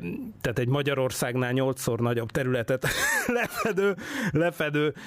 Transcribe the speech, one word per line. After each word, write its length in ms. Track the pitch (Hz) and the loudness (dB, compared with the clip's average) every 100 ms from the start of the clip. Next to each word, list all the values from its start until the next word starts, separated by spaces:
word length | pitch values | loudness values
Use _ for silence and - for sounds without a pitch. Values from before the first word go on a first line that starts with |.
| 170 - 247 - | -6 -8 -10 -6
tehát 180 | 135 113 | -4 0
egy 100 | 123 | 2
Magyarországnál 840 | 143 139 135 127 - 127 127 123 | 2 2 2 0 0 -2 0 0
nyolcszor 480 | 131 131 131 - 117 | 2 2 0 -2 0
nagyobb 300 | 120 120 113 | 2 0 0
területet 560 | 151 127 127 113 131 - - 880 | -2 0 0 0 0 0 0 2
<laughs> 280 | 906 - 240 | 2 0 0
lefedő, 560 | 226 - 226 190 202 196 - 277 214 | -2 -2 0 2 2 0 -4 -4 0
lefedő 640 | 151 170 - 151 147 151 - | 2 2 0 0 2 0 -2